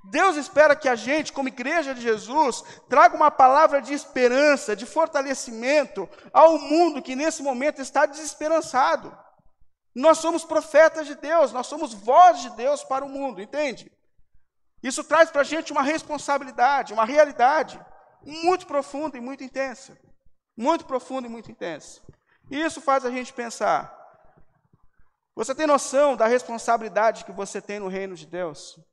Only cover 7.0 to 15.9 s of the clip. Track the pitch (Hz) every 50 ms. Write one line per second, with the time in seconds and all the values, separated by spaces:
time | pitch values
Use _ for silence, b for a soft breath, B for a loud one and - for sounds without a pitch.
7 | 226 240 262 254 302 320 302 - 269 277 247 240 269 302 285 277 269 - - 254
8 | 302 302 285 302 311 294 - - 302 311 330 311 - - - 247 269 330 320 -
9 | - - - - _ _ _ _ _ - _ _ - _ _ _ _ _ _ 233
10 | 269 320 311 311 - 330 339 311 - - 320 311 294 - - 285 320 311 320 320
11 | 302 277 285 - - 285 330 339 294 240 214 254 247 - 247 285 320 226 226 202
12 | - 226 262 330 359 359 320 269 254 247 208 214 233 277 294 277 - - 269 269
13 | 277 277 269 277 277 269 214 - 302 - - 294 302 269 208 - - - _ _
14 | _ _ _ _ - _ _ - _ _ _ _ _ _ _ _ - 247 254 311
15 | 285 - 294 320 330 320 - 285 269 - 294 330 320 - 294 302 269 277